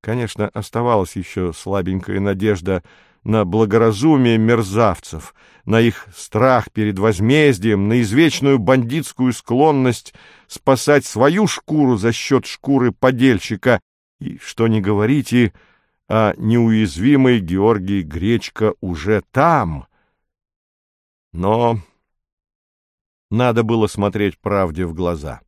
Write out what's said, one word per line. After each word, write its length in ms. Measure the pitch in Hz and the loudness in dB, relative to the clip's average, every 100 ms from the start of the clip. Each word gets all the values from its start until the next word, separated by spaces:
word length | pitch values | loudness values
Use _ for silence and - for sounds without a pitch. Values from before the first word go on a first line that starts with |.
Конечно, 480 | - 123 113 - 104 | -6 -6 -6 -6 -6
оставалась 680 | - 104 113 120 113 92 - | -6 -8 -4 0 0 -2 -8
еще 380 | 87 - 90 | -10 -6 -6
слабенькая 640 | 85 - 98 90 95 90 98 | -6 -6 -6 -4 -6 -6 -4
надежда 640 | 101 95 107 98 90 92 - _ _ _ | -4 -2 -2 -2 -4 -6 -6 _ _ _
на 240 | 110 110 95 | -2 0 0
благоразумие 880 | 104 110 110 113 101 151 147 120 113 | 0 2 4 2 2 2 4 4 2
мерзавцев, 1000 | 110 117 98 101 113 87 - 82 - _ _ _ | 2 2 0 0 0 0 -10 -16 -16 _ _ _
на 160 | - 113 | -2 2
их 260 | 117 - - | 2 0 -16
страх 560 | - - 107 127 127 - | -20 -8 0 2 2 0
перед 260 | - 107 92 | -4 -4 0
возмездием, 920 | 107 92 110 147 147 107 107 104 101 | 0 0 2 4 4 2 0 0 2
на 140 | 120 | 0
извечную 560 | 113 117 165 - 139 139 | 2 2 2 2 0 2
бандитскую 760 | 95 131 117 151 143 - 131 | 2 0 0 -6 -8 -4 -4
склонность 800 | 120 - 120 156 143 127 117 - - - - _ | -4 -4 0 2 2 0 -2 -8 -20 -20 -20 _
спасать 600 | - - 131 - 147 - | -6 0 0 4 2 0
свою 400 | 107 135 180 208 | 0 2 2 0
шкуру 500 | - - 151 139 117 | -2 -4 0 2 2
за 160 | 110 | 0
счет 320 | 113 - 135 | -4 0 -2
шкуры 480 | - - - 139 123 | -2 -12 -2 0 0
подельщика, 880 | 98 127 127 131 104 - 107 127 117 _ _ _ _ | 0 -2 4 2 2 -2 -4 0 0 _ _ _ _
и, 160 | 147 - | -14 -14
что 320 | - - 113 | -16 -2 0
ни 120 | 110 | 0
говорите, 760 | 98 104 107 143 120 123 113 - _ _ _ _ _ | 0 0 0 0 0 0 0 -2 _ _ _ _ _
а 280 | 110 107 - | 0 0 0
неуязвимый 1040 | 107 120 117 110 107 76 117 143 131 120 | 0 2 4 2 0 0 2 4 4 2
Георгий 640 | 85 95 104 107 95 98 | 0 0 2 2 0 -4
Гречко 720 | 80 78 98 117 - - 107 - | -4 -6 -2 -2 -4 -4 -4 -2
уже 400 | 95 85 87 107 - | -8 -6 -2 -2 -2
там. 540 | 131 156 156 95 73 - _ _ _ _ _ _ _ _ _ _ _ _ _ _ | 0 2 2 -2 -8 -14 _ _ _ _ _ _ _ _ _ _ _ _ _ _
Но 480 | 82 95 110 120 113 82 _ _ _ _ _ _ _ _ _ _ _ _ _ _ | -4 0 2 2 0 -6 _ _ _ _ _ _ _ _ _ _ _ _ _ _
надо 320 | 104 123 117 | 0 0 0
было 240 | 110 117 104 | 0 0 0
смотреть 520 | - 101 110 101 - | 0 -2 0 -4 -4
правде 460 | 101 101 190 80 | -4 -2 -2 -4
в 80 | 90 | -6
глаза. 480 | 80 87 85 73 62 | -4 -6 -6 -10 -14